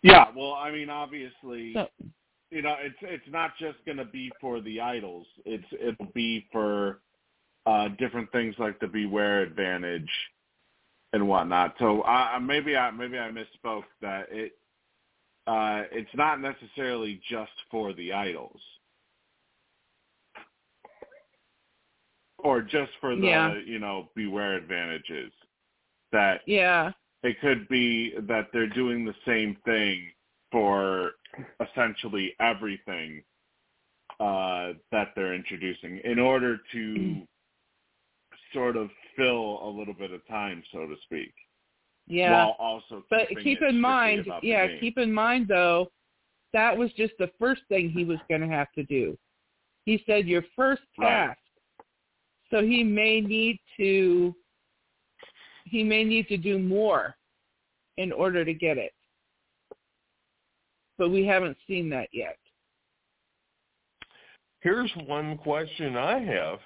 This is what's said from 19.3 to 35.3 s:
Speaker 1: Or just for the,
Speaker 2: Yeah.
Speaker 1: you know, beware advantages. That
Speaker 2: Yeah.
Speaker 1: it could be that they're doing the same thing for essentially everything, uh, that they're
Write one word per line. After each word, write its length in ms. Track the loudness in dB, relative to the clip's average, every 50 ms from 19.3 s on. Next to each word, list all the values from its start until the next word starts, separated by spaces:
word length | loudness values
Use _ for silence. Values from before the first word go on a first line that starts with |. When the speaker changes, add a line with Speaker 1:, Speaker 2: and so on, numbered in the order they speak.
| _ _ _ _ _ _ _ _ _ _ _ _ _ _ _ _ _ _ _ _ _ -20 -20 _ _ _ _ _ _ _ _ -20 _ _ -20 -20 -20 -20 _ _ _ _ _ _ _ _ _ _ _ _ _ _ _ _ _ _ _ _ _ _ _
Speaker 1:
Or 240 | -2 2 2 2 2
just 300 | 2 0 -2 -2 -2 -2 -8 -8
for 140 | -4 -4 0
the, 100 | 2 4
Speaker 2:
Yeah. 300 | 4 4 4 4 2 0 -4 -10
Speaker 1:
you 140 | -10 -8 -8
know, 320 | -6 -6 -6 -8 -10 -10 _
beware 380 | -6 -6 -4 -4 -2 -2 -2 -2
advantages. 800 | -4 -4 -6 -6 -6 -4 -6 -6 -8 -10 -10 -10 -10 -10 -12 _ _ _ _ _ _ _ _ _ _ _ _ _ _ _ _
That 300 | 2 4 4 4 2 0 -2
Speaker 2:
Yeah. 460 | 0 2 2 4 4 4 4 2 0 -4 _ _ _ _ _ -4
Speaker 1:
it 160 | -4 -2 0
could 260 | 2 2 2 2 0
be 460 | 0 0 2 2 2 2 0 -2 -4 -6 -8
that 320 | -4 -2 -2 -2 -2 -2 -2
they're 140 | -2 -2
doing 360 | 0 0 -2 0 0 0 -2 -4
the 120 | -6 -8 -6 -2
same 300 | 0 0 2 0 -2 -4 -4 _
thing 460 | 0 2 2 2 0 0 -2 -8 -14 -20 _ _ _ _ _ _ _
for 640 | 0 2 4 4 4 4 2 0 0 0 -2 -4 -6 _ _ -20 -18 -18 -18 -18 -8 _
essentially 760 | -8 -6 0 0 0 0 0 -6 -10 -6 -4 -4 -4 -4 -2 _
everything, 840 | 2 2 2 0 -4 -8 -8 -8 _ -10 -10 -10 -10 -12 -14 -18 -20 _ _ _ _ _ _ _ _ _ _ _ _ _ _ _ _ _ -8 _
uh, 540 | -2 -2 -2 -2 -2 -4 -4 -4 -6 -8 -10 -12 _ _
that 240 | -2 -2 -2 -2 -4
they're 180 | -4 -4 -4